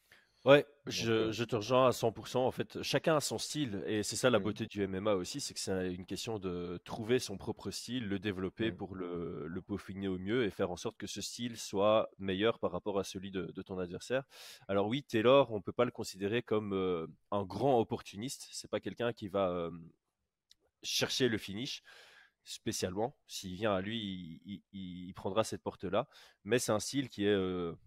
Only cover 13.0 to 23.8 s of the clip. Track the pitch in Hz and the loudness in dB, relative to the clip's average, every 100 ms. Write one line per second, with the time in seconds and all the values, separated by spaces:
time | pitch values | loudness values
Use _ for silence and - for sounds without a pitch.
13 | 90 95 98 95 85 92 95 92 90 92 | -2 -6 -6 -6 -6 -8 -8 -6 -4 -6
14 | - 127 139 - - - - 101 101 135 | -2 -4 -4 -14 -20 -12 0 2 2 0
15 | - - 113 139 123 107 95 - 123 - | 0 4 8 8 6 0 -2 0 0 0
16 | 107 95 98 120 - 110 107 95 92 85 | -8 -4 0 0 2 0 2 0 2 0
17 | 80 - - 101 95 98 135 123 110 113 | -4 -10 -4 -2 -2 0 4 4 4 -2
18 | - 95 127 - - - - 107 104 95 | -6 -10 -8 -10 -12 -14 -4 -4 -4 -2
19 | 117 113 101 98 92 87 85 87 82 _ | -2 -2 -2 2 2 2 -2 -6 -14 _
20 | _ _ _ _ _ _ _ _ - - | _ _ _ _ _ _ _ _ -4 -2
21 | 131 - 127 107 - 98 139 - - - | 0 2 2 2 -4 -8 -6 -10 -14 -20
22 | - - - _ - - - 101 92 95 | -20 -20 -20 _ -16 -8 -6 -2 -2 0
23 | 120 - - - 95 90 110 95 | -4 -4 -14 -10 -8 -2 2 2